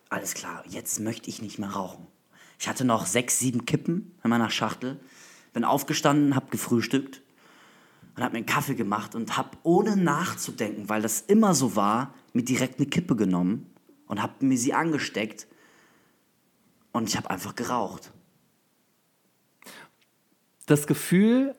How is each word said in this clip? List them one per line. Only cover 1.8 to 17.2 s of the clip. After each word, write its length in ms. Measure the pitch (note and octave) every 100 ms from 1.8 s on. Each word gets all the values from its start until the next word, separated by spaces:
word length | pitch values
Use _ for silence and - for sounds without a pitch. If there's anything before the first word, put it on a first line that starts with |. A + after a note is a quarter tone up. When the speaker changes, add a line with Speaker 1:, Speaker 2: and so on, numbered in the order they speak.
| F#2 - E2+ _ _ _ - -
Speaker 1:
Ich 100 | -
hatte 160 | -
noch 220 | B2+ A2+ F2+
sechs, 320 | A#2+ B2+ -
sieben 260 | C3 A#2+
Kippen 480 | - D3 - E3+ - -
in 60 | A#2
meiner 200 | A#2 A2+
Schachtel, 480 | - G#2+ - B2+ C#3 - - - - -
bin 120 | A#2
aufgestanden, 680 | - C#3 - - D3+ D3 C#3+
hab 160 | C3 -
gefrühstückt 720 | A2+ - A#2+ - C#3 C#3 - _ _ _ - - - _ _ - -
und 60 |
hab 80 | B2
mir 60 | A#2
einen 80 | -
Kaffee 280 | - C#3
gemacht 400 | A#2 G#2 G#2 G#2+
und 220 | A#2 A2 -
hab 200 | - -
ohne 340 | D#3+ F#3 A3 G3
nachzudenken, 920 | E3+ D3 F#3 - - - G#2+ G#2+ G2
weil 140 | G#2+
das 180 | A2 -
immer 340 | - G#3+ G#3+
so 220 | D#3 B2+ F#2+
war, 380 | G2+ A2+ C3+ - _
mir 100 | B2
direkt 360 | A#2+ A#2+ B2+ -
eine 80 | C#3
Kippe 260 | E3+ F3 A2+
genommen 540 | G2 F2 F2+ B2 - _ _ _ -
und 140 | G2+
hab 200 | A#2+ -
mir 160 | C3+ B2+
sie 160 | B2
angesteckt 720 | - E3 D3 - - G#2+ - - _ _ _ _ _ _ _ _ _ _ _ _ _ _
und 160 | A#2 A2+
ich 80 |
hab 120 | -